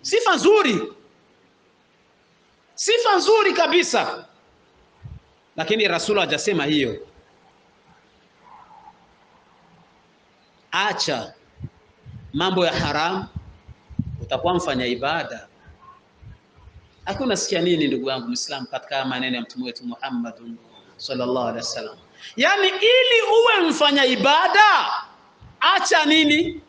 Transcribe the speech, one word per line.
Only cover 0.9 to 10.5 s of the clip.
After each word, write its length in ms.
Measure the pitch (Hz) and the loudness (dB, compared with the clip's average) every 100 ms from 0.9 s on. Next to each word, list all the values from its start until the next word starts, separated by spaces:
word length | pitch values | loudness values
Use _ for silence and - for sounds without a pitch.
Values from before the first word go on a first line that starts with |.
| - _ _ _ _ _ _ _ _ _ _ _ _ _ _ _ _ _ | -14 _ _ _ _ _ _ _ _ _ _ _ _ _ _ _ _ _
Sifa 420 | - - 466 466 381 | -8 0 0 2 2
nzuri 360 | 302 440 392 | 4 4 4
kabisa. 720 | 311 330 339 - 220 - - - _ _ _ _ _ _ _ - - _ _ _ - | 2 2 2 2 -2 -2 -8 -16 _ _ _ _ _ _ _ -20 -20 _ _ _ -10
Lakini 320 | 160 220 202 | -2 0 0
Rasul 300 | 170 185 208 | 0 0 0
hajasema 460 | 160 147 - 185 | 0 -2 -2 -2
hiyo. 420 | 143 151 127 101 - _ _ _ _ _ _ _ _ _ _ _ _ _ - - - - - _ _ _ _ _ _ 165 165 165 165 _ _ _ _ _ _ | 0 0 0 -6 -14 _ _ _ _ _ _ _ _ _ _ _ _ _ -20 -20 -20 -20 -20 _ _ _ _ _ _ _ _ _ _ _ _ _ _ _ _